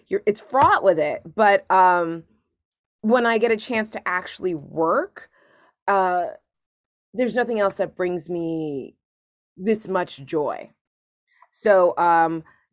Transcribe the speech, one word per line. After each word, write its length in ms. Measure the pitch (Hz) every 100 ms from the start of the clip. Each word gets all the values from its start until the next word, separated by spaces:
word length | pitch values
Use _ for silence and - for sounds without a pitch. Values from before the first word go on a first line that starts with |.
| _
you're, 140 | 202 -
it's 160 | 208
fraught 420 | - 262 311 403
with 160 | 196 160
it. 220 | 147 123 - 160
But, 340 | 214 202 -
um, 540 | 190 180 175 170 165 165 _ _ _ _ _ _ _
when 240 | 214 247 233
I 120 | 226
get 140 | 233
a 60 | 220
chance 340 | - 226 214
to 140 | - -
actually 480 | 180 185 - 185 160
work, 760 | 139 147 160 220 381 - - _ _ _ _ _ -
uh, 400 | 196 185 180 165 - _ _ _ _ _ _ _
there's 220 | 196 247 233
nothing 260 | 233 226
else 140 | 196 -
that 200 | 180 -
brings 340 | 180 180 156
me 680 | 175 165 165 156 143 113 - _ _ _ _ _ -
this 320 | 190 214 180
much 380 | 190 175 - 135
joy. 440 | 165 139 82 - _ _ _ _ _ _ _ _
So, 460 | - 214 196 175 -
um, 460 | 170 165 165 165 160 _ _